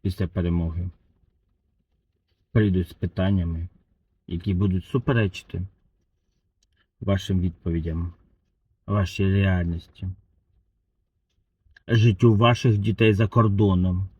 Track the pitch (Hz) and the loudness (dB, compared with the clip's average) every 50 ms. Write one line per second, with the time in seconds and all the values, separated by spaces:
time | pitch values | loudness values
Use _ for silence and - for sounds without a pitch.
0 | _ 98 92 - 95 85 - - 87 87 85 85 85 82 80 82 87 92 - _ | _ -6 -4 -4 -6 -4 -2 -2 -2 0 0 0 -2 -2 -4 -6 -8 -8 -10 _
1 | _ _ _ _ _ _ _ _ _ _ _ _ _ _ _ _ _ _ _ _ | _ _ _ _ _ _ _ _ _ _ _ _ _ _ _ _ _ _ _ _
2 | _ _ _ _ _ _ _ _ _ _ _ 120 107 101 92 92 87 - - _ | _ _ _ _ _ _ _ _ _ _ _ 2 2 2 2 0 -2 -4 -6 _
3 | - 90 _ - 92 98 101 95 87 85 82 80 85 90 _ _ _ _ _ _ | -8 -8 _ -2 0 0 0 0 0 -2 -4 -6 -8 -10 _ _ _ _ _ _
4 | _ _ _ _ _ - - 85 85 104 98 90 101 101 92 92 87 - - 135 | _ _ _ _ _ -10 -10 -6 -4 -2 -2 0 0 0 0 -2 -4 -4 -6 -4
5 | 120 - 135 117 110 98 90 - - _ - 92 90 95 _ _ _ _ _ _ | -2 0 0 0 0 -2 -4 -8 -20 _ -10 -10 -10 -10 _ _ _ _ _ _
6 | _ _ _ _ _ _ _ _ _ _ _ _ _ _ _ _ _ _ _ _ | _ _ _ _ _ _ _ _ _ _ _ _ _ _ _ _ _ _ _ _
7 | - - 98 95 - - 98 92 87 90 82 _ _ 85 82 85 80 82 80 82 | -4 -2 -2 -2 -2 -2 -2 -2 -2 -2 -4 _ _ -4 -4 -4 -4 -4 -6 -6
8 | 85 85 85 _ _ _ _ _ _ _ _ _ _ _ _ _ _ - 101 104 | -6 -8 -8 _ _ _ _ _ _ _ _ _ _ _ _ _ _ -4 -2 -2
9 | 98 90 - - 101 98 95 98 98 95 92 90 87 85 85 85 - _ _ - | -2 -2 -2 -2 0 0 2 2 2 2 0 0 -2 -4 -6 -8 -10 _ _ -12
10 | - 95 92 - _ _ _ _ _ _ _ _ _ _ _ _ _ _ _ _ | -10 -10 -10 -12 _ _ _ _ _ _ _ _ _ _ _ _ _ _ _ _
11 | _ _ _ _ _ _ _ _ _ _ _ _ _ _ _ _ _ - 113 113 | _ _ _ _ _ _ _ _ _ _ _ _ _ _ _ _ _ -2 0 2
12 | 107 120 101 - - 120 110 101 117 120 120 - - 127 107 104 101 107 104 - | 4 4 2 4 4 4 4 4 4 2 2 2 2 2 2 2 0 -2 0 2
13 | 113 110 107 95 113 104 - 120 113 110 98 98 107 101 95 90 90 90 90 92 | 2 2 4 2 0 0 2 2 2 2 2 2 2 4 4 2 2 0 0 -2
14 | 98 95 - _ | -4 -6 -10 _